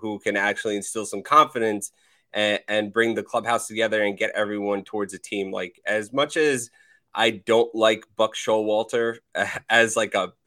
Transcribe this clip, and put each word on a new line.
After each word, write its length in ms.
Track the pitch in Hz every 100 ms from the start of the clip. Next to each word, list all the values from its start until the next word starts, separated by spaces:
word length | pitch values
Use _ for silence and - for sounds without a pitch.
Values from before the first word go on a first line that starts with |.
who 180 | 110 104
can 180 | - 101
actually 380 | 101 101 113 104
instill 280 | 95 113
some 180 | 101 101
confidence 680 | - 147 143 123 110 104 - - _ _ _
and, 280 | 104 107 104 -
and 260 | 107 104
bring 200 | 110 113
the 80 | 107
clubhouse 460 | 101 120 110 117 -
together 340 | 110 110 107
and 140 | 104 98
get 160 | 107
everyone 500 | 101 104 104 101 101
towards 280 | 98 107 98
a 60 | 92
team. 340 | - 101 98
Like, 300 | 98 92 -
as 300 | - 107 107
much 240 | 131 147 165
as 320 | 151 131 117 _ _ _ _
I 160 | 107 117
don't 440 | 104 - 113 117
like 320 | 110 110 110 - -
Buck 180 | 110
Showalter 840 | - - 110 107 107 113 120 117 113 _ -
<laughs> 260 | 101 - -
as, 280 | 113 113 113
like, 180 | 104
a, 180 | 101 92 -